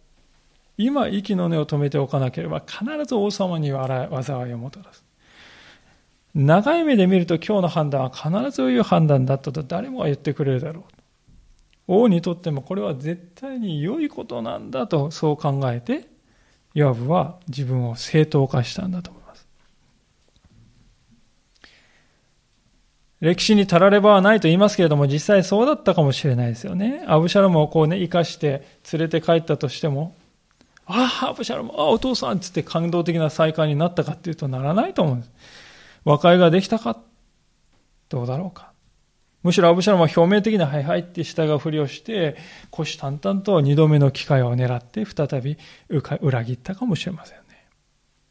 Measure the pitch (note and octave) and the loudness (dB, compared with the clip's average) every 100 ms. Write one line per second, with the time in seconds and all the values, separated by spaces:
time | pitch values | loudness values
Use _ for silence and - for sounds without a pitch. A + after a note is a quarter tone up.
0 | _ _ _ _ _ _ _ - A3+ C#4+ | _ _ _ _ _ _ _ -4 -2 0
1 | A#3 G3 G3 F#3+ F3 E3 D3 D3 C#3+ C#3+ | -2 -4 -4 -2 -2 -2 -2 -2 -2 -2
2 | C3+ C#3 B2+ D#3+ E3 D#3 - - A3+ D#4 | -2 -2 -4 -4 -8 -8 -10 -10 -8 -6
3 | D4 A#3+ G3+ G3+ F#3+ E3 D3 C3+ C3 C3 | -4 -2 -2 -2 -4 -4 -4 -4 -4 -4
4 | D3+ C3+ C3 C3 B2 A#2+ B2+ - - _ | -6 -6 -6 -6 -6 -10 -12 -16 -20 _
5 | _ _ _ _ - - - - _ _ | _ _ _ _ -20 -20 -20 -20 _ _
6 | _ _ _ D#3 C#3 E3+ A#3 E4+ D#4+ A#3+ | _ _ _ 0 4 4 4 2 2 4
7 | F#3 F#3+ F3 E3 - G#3 F3 E3+ D3 C#3 | 4 2 2 -2 -2 0 0 0 -2 -2
8 | B2+ - D3+ F#3+ C4+ C4+ C4 B3 G3+ F3 | -4 -6 -4 -2 -4 -2 0 0 2 2
9 | D#3 C#3 B2+ C3+ - C#3+ C3+ E3+ C4+ B3+ | 4 4 2 -2 -4 -8 -8 -8 -8 -6
10 | D#3+ C#3 D#3 C#3 C#3 B2+ D#3 E3 - _ | -4 -4 -4 -4 -2 -2 -6 -12 -18 _
11 | _ _ _ - _ _ _ _ - F#3+ | _ _ _ -20 _ _ _ _ 0 2
12 | A#3+ E3+ F3 F3 E3 C#3 - F#3+ G#3 C3+ | 4 4 0 -6 -6 -6 -6 -6 -6 -6
13 | D3 F3 - - C4+ C4 G#3+ D3+ D#3 D4+ | -8 -10 -12 -18 -12 -8 -6 -6 -4 -4
14 | D4 - - A#2+ - - D3 C3 B2 D#3+ | -6 -8 -10 -8 -8 -10 -8 -8 -2 -2
15 | C#3+ - D#3 D3 D3+ C#3 C3 A#2+ - C#4+ | -2 -4 -4 -2 -2 -2 -2 -4 -4 -6
16 | - _ _ _ _ _ _ D3+ D3 A#2 | -8 _ _ _ _ _ _ 0 2 0
17 | B2+ F3+ - - - B2+ B2+ B2+ A#2+ A#2 | 0 -2 -2 -8 -14 -8 -4 -2 -2 -6
18 | - D#3+ D#3 D3+ C3+ C3 A#2 - - F2+ | 0 2 4 2 0 0 -4 -4 -6 -6
19 | - - - - _ _ _ _ _ _ | -10 -18 -20 -20 _ _ _ _ _ _
20 | _ _ _ _ _ _ _ _ _ _ | _ _ _ _ _ _ _ _ _ _
21 | _ _ _ _ _ _ - _ _ _ | _ _ _ _ _ _ -20 _ _ _
22 | _ _ _ _ _ _ _ _ _ _ | _ _ _ _ _ _ _ _ _ _
23 | _ - D#3 F3+ - G#3 G3 E3+ F#3+ G3+ | _ -4 0 0 4 4 6 6 6 6
24 | G#3 G3+ F#3+ A3 D#3+ F3 G3+ G3+ E3 D3 | 6 6 6 4 4 4 4 4 2 4
25 | C#3+ D3 - G3+ F#3 G3 B3+ D4+ - F3 | 2 0 4 4 4 2 2 0 0 2
26 | C#3+ B2+ D3 B2 A#2+ A#2 G3 F3+ G#3+ D4 | 2 2 0 0 -2 -4 -6 -4 -4 -4
27 | D#4+ D#3 E3+ G3+ G3 E3 D3+ E3 D#3 F#3 | 0 2 4 4 4 4 2 2 2 0
28 | E3+ F3 D#3+ - D3+ C3+ - _ - D#3+ | -2 0 -2 -2 -4 -4 -8 _ -8 -4
29 | D#3+ D#3+ E3 E3+ E3 D3 C3+ - D#3+ C#3 | -2 -2 2 0 0 -4 -4 -4 -4 -4
30 | E3 - _ _ _ _ _ _ - G3+ | -6 -12 _ _ _ _ _ _ -6 0
31 | B3+ - C4+ B3+ A3+ - A3+ - G#3+ A3+ | 0 -2 -6 -6 -8 -8 -8 -2 2 2
32 | C4 B3 B3 G3 - - F#3+ E3 E3+ E3+ | 0 -4 -2 -4 -4 -8 -4 -4 -2 -2
33 | E3 E3 D#3 - D#3+ D#3 D#3 D3 F3 F3 | -2 0 -2 0 0 0 0 0 -2 -2
34 | D3 E3+ E3+ D#3 C#3+ B2+ C#3 F#3 F4 F#4 | -4 -6 -8 -8 -6 -4 -2 0 -2 0
35 | D#3+ B2 A#2+ _ - - - - - _ | 0 -2 -6 _ -20 -20 -20 -20 -20 _
36 | - D3 F3 F3+ F3 F3+ F#3+ A3 A#3 A3 | 0 2 6 6 6 4 0 -4 -4 -8
37 | _ _ _ _ _ _ _ _ _ _ | _ _ _ _ _ _ _ _ _ _
38 | - C#3 A#2+ C3 F#3 - - _ _ _ | -10 -8 -6 -6 -8 -12 -20 _ _ _
39 | _ _ _ _ F3 F3+ E3+ F3 F#3 F#3+ | _ _ _ _ 0 4 6 6 4 4
40 | D#3+ - E3+ G#3 G#3 G#3+ D3+ D3 C#3+ F3 | 4 4 4 4 2 0 0 -2 -2 -4
41 | E3+ - D#3 - D#3 D3+ E3 D3+ C#3+ - | -4 -8 -8 -2 0 0 -2 -2 -4 -6
42 | - A3 D#3+ - - - - - D3+ - | -8 -4 -4 -4 -16 -20 -18 -8 -8 -6
43 | C#3 C#3+ G3 G3 G3+ F#3 C#3+ D3 D#3 D3+ | -8 -6 -4 -2 0 2 4 4 4 6
44 | C#3+ C3 - C#3 B2 B2 B2+ B2 - - | 4 0 0 2 2 0 -2 -4 -8 -8
45 | G#3+ - C#3+ C#3+ B2+ D3+ - - - D3 | -8 -4 -4 -4 -6 -8 -12 -20 -6 -6
46 | - C#3+ D#3+ B2 A2+ B2 - G3 B3+ F3+ | -4 -4 -2 -2 -4 -8 -8 -6 -4 -4
47 | - D#3 - - _ _ _ _ _ _ | -4 -10 -16 -20 _ _ _ _ _ _
48 | _ _ _ | _ _ _